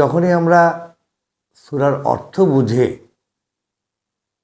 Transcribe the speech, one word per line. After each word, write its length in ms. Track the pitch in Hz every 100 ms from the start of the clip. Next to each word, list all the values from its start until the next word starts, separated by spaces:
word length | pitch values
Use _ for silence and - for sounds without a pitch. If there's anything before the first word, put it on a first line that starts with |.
যখনই 300 | 139 156 175 175
আমরা 220 | 165 175 170 160 - _ _ _ _ _ _ _
সূরার 320 | - 143 139 135 139
অর্থ 220 | 120 - - 185
বুঝে 340 | 135 117 117 123 - _ _ _ _ _ _ _ _ _ _ _ _ _ _